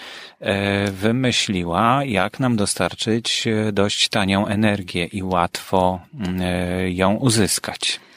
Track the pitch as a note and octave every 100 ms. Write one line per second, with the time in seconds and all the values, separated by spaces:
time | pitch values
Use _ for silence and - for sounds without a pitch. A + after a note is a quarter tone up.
0 | - - - - - G2 G2+ G2+ G2+ F#2+
1 | G#2+ A#2+ C3 A2+ - F#2+ E2+ E2+ A2+ C3+
2 | C#3 G2 G2 - C3 A2+ G2+ - F2+ -
3 | - A2+ A2 - A#2+ G#2+ G#2+ G2+ G2+ -
4 | - A2+ G2 G2 G#2 G2+ G#2+ G2+ F2+ F#2
5 | E2+ G2 F#2 F#2 F2 - - F#2+ F#2 F#2
6 | - D3 F#2 F#2 F2+ F2+ F2+ F2+ F#2 F2+
7 | F#2+ G#2 C3 A2 F#2 - - - - -
8 | -